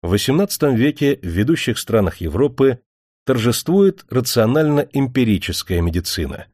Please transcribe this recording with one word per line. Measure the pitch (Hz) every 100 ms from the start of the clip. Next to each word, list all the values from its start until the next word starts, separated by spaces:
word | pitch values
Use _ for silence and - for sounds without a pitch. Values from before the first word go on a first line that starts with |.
В | 87
восемнадцатом | 101 - 147 202 - 147 120
веке | 135 147 139 135
в | 87
ведущих | 85 113 160 - 117
странах | - 110 95 -
Европы | 82 80 139 123 135 123 _ _ _ _
торжествует | - 131 113 113 - 185 196 190 -
рационально-эмпирическая | 127 123 - 110 143 156 147 - 143 135 127 120 98 - 85 - 90
медицина. | 85 85 85 - 73 - -